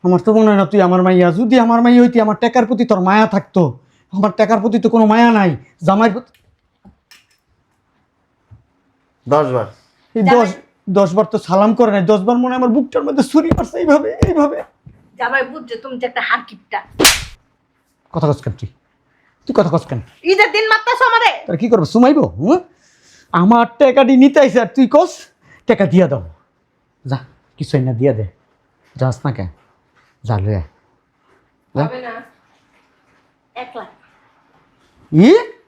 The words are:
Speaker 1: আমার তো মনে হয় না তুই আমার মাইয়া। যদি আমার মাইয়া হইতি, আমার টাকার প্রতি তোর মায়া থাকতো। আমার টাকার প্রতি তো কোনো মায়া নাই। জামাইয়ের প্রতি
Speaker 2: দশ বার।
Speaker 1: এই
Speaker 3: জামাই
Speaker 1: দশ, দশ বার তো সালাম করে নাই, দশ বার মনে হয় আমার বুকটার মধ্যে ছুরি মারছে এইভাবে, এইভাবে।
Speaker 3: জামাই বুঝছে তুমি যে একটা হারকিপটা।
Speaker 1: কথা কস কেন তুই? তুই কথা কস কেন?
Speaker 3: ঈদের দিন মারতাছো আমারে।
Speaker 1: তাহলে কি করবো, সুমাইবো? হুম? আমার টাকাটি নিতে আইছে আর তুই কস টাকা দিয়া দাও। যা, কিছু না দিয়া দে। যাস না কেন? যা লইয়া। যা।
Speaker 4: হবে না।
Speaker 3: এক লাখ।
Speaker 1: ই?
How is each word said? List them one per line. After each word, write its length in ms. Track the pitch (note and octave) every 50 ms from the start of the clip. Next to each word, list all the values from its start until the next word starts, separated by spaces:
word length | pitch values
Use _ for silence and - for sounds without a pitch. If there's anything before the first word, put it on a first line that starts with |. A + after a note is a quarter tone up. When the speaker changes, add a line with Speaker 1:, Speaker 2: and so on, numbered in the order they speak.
Speaker 1:
আমার 180 | - F3+ F3+ F3
তো 140 | F3+ A3 G#3+
মনে 140 | A3 A3 G#3+
হয় 80 | G#3+
না 100 | G3 G3
তুই 160 | F#3+ G3+ G#3
আমার 200 | F#3+ F3 F3+ F#3
মাইয়া। 300 | F#3 F#3 F#3 F3+ F3+ F3
যদি 260 | D#3+ F3+ B3+ A3 B3 B3+
আমার 240 | A#3 A3+ A#3 A#3
মাইয়া 200 | A#3+ A#3+ B3 A#3+
হইতি, 180 | A#3+ A#3+ A#3+ A#3
আমার 160 | A3 G#3+ G#3 -
টাকার 260 | - A#3 A#3 B3+ A#3+
প্রতি 180 | G#3 B3+ G3+ A#3
তোর 160 | - A3 F#3+
মায়া 260 | F3+ F#3 G3 G#3+ A3
থাকতো। 520 | G#3 G3 G3+ - _ _ F#3+ F3 C#3 A#2 - _ _ _ _ _ _
আমার 200 | - F#3+ G3 G#3+
টাকার 300 | G#3 - A3 G3+ A3+ G#3
প্রতি 180 | G3 A3+ G#3 A#3
তো 100 | F#3 A3+
কোনো 180 | - A3+ A3
মায়া 260 | G#3 G#3+ A3+ A#3 A#3
নাই। 240 | A#3 G#3+ G3 F3+ C#3+ - - _ _ _
জামাইয়ের 300 | E3+ D#3+ F#3+ G3+ A3+ A#3
প্রতি 260 | F#3 A#3 - _ _ _ _ _ _ _ _ _ _ _ _ - _ _ _ _ - _ _ _ _ _ _ _ _ _ _ _ _ _ _ _ _ _ _ _ _ _ _ _ _ _ _ _ - _ _ _ _ _ _ _ _ _ _ _ _ _ _ A#2+
Speaker 2:
দশ 240 | C#3 D3+ D3+ C3
বার। 140 | B2+ B2 G#2+ - - _ _ _ _ _ _ _ _
Speaker 1:
এই 80 | A3+
Speaker 3:
জামাই 240 | G#3+ - A#3+ A#3+ A3+
Speaker 1:
দশ, 80 | F#3 F#3 - _ _ _ _ _ -
দশ 240 | F#3 G3+ G3+ E3 E3+
বার 120 | G3+ G#3+
তো 120 | - - G#3+
সালাম 360 | - - F3 F#3+ G3+ A3 A3+
করে 180 | - A#3+ A3+
নাই, 100 | G3+ G3+
দশ 180 | F3+ E3 G#3+ G3+
বার 160 | F#3 A3 A#3+
মনে 120 | A#3+ B3 B3+
হয় 80 | B3+
আমার 120 | B3+ B3+ B3
বুকটার 360 | A3 D4 C4+ - - B3+ C#4+
মধ্যে 180 | D4 C#4 C#4
ছুরি 280 | C4 - - D4+ D#4 E4 -
মারছে 220 | - F4 D#4+ - -
এইভাবে, 380 | F4+ D4+ C#4+ D4+ C#4+ G#4+ - - -
এইভাবে। 360 | - F4 D#4+ C#4+ C#4+ D#4 - - _ _ _ _ - _ _ _ _ _ _
Speaker 3:
জামাই 260 | B3 A#3+ C4 C4+ B3+
বুঝছে 320 | B3 D#4+ D#4 B3 A#3 A#3
তুমি 220 | A3+ - C4 B3+ B3
যে 80 | B3+
একটা 140 | B3 B3 B3
হারকিপটা। 640 | - - B3 B3 - - A3 F#3 _ _ - F#3+ - _ - - - - - - - - - _ _ _ _ _ _ _ _ _ _ _ _ _ _ _
Speaker 1:
কথা 160 | - E3 D#3+ D3
কস 140 | C#3+ -
কেন 100 | - B2
তুই? 160 | G2+ - - G2+ _ _ _ _ _ _ _ _ _ _ _ _ _ _ _
তুই 80 | - -
কথা 140 | - G3 E3
কস 140 | C#3 D#3+ -
কেন? 140 | - C3+ A#2 - _ _ _ -
Speaker 3:
ঈদের 280 | E4 G4 F#4+ G#4 -
দিন 160 | G4+ G#4 A4 A4
মারতাছো 360 | G#4+ A4 G#4+ A#4 B4+ A#4+ B4+
আমারে। 340 | A#4+ A#4 A4+ G#4+ G4+ D4+ -
Speaker 1:
তাহলে 200 | - - F3 C#3+
কি 100 | G3+ A#3
করবো, 160 | A#3 G#3 D#3+
সুমাইবো? 420 | - - A3+ B3 C4 C#4+ D4+ F#3+
হুম? 320 | A2+ D#2+ F#2+ C#3+ G3 D#4 F4+ F4+ _ _ _ _ _ _ _ _ _ _ _ _ _
আমার 340 | - E3+ F3 G3 A#3 A#3 A#3 A#3+ - _
টাকাটি 380 | D4 C4+ B3+ C#4 C4+ A#3+ C4+
নিতে 240 | B3+ C4 C#4 C#4 D#4
আইছে 200 | C#4 C4 F3 B3
আর 60 | A3+
তুই 220 | - - C4+ C4 -
কস 200 | - D4 F#4 F4+ - - - _ _ _ _ _ _ _ _
টাকা 200 | - A3+ - G3+
দিয়া 220 | D3 A#2+ F#3 F3+ C#3
দাও। 200 | C3+ A#2 F2+ E2 - _ _ _ _ _ _ _ _ _ _ _ _ _ _
যা, 140 | C3 C3+ B2 - _ _ _ _ _ _ _
কিছু 200 | D#3 - - C#3
না 140 | B2+ C3
দিয়া 200 | B2 A2 B2+ C#3
দে। 140 | B2+ G#2+ G#2+ F#2 _ _ _ _ _ _ _ _ _ _ _ _ _
যাস 240 | - B2+ C3 A#2+ - -
না 80 | C#3+
কেন? 160 | A#2+ - F#2+ F2 D2+ _ _ _ _ _ _ _ _ _ _ _ _ _
যা 160 | - G#2+ A#2 G#2
লইয়া। 240 | F#2+ G#2 G#2+ F#2+ D#2 - _ _ _ _ _ _ _ _ _ _ _ _ _ _ _ _ _ _ _ _ _
যা। 100 | B2+ D3
Speaker 4:
হবে 160 | E3 B3+ B3+
না। 220 | B3 A#3+ A3 A#3 B3+ _ _ _ _ _ _ _ _ _ _ _ _ _ _ _ _ _ _ _ _ _ _ _ _ _ _
Speaker 3:
এক 180 | A#3 B3+ B3 B3
লাখ। 140 | A#3+ - - _ _ _ _ _ _ _ _ _ _ _ _ _ _ _ _ _ _ _ _ _ _ _ _
Speaker 1:
ই? 240 | - D#3 F#3+ B3+ F#4 A#4 A#4+ - - _ _